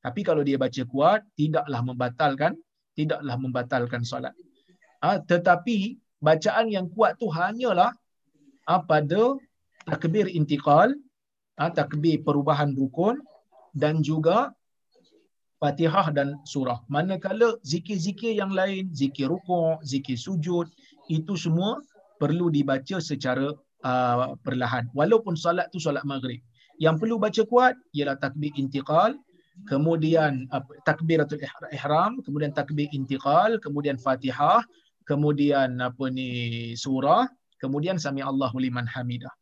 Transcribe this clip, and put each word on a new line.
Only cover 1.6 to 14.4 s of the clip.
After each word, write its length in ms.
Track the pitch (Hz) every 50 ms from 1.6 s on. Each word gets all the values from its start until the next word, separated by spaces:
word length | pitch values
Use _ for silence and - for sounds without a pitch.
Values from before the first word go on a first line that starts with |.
| 143 147 139 117
membatalkan, 720 | 120 127 127 120 127 123 123 - - 139 135 135 147 170 285 330 - _ _ _ _ _ _ -
tidaklah 400 | 156 156 - - 147 135 120 127
membatalkan 640 | 131 131 123 127 123 123 139 127 120 120 123 120 117
solat. 320 | 117 127 127 127 - - - - _ _ _ _ _ _ _ _ _ _ _
Ha, 240 | - 165 202 180 -
tetapi 720 | - 170 175 175 185 175 175 175 233 233 202 190 226 262 - _ _ _ _
bacaan 480 | 147 151 160 156 160 - - 214 226
yang 240 | 226 208 190 185 170
kuat 240 | 180 220 220 185 -
tu 140 | _ 240 190
hanyalah, 640 | 151 160 175 196 214 233 254 240 190 175 190 233 240 _ _ _ _ _ _ _ _ _ _ - _ _ _
ha, 160 | - 170 185 -
pada 560 | - 160 151 147 143 170 202 226 254 277 269 - _ _ _ _ _ _ _ -
takbir 400 | 170 156 - - 165 160 214 202
intiqal, 640 | 185 175 165 151 143 151 139 - 151 147 156 196 247 285 294 - _ _ _ _ _ _ _ _ _ _
ha, 160 | - 143 175
takbir 480 | 175 - 143 - - 147 151 165 156 143
perubahan 540 | - 151 143 143 135 147 151 143 151 143 135
rukun 480 | 131 135 131 - 160 175 208 247 294 285 _ _ _ _ _ _ - - _
dan 320 | _ 139 147 147 160 160 147
juga 480 | 139 160 160 151 165 185 226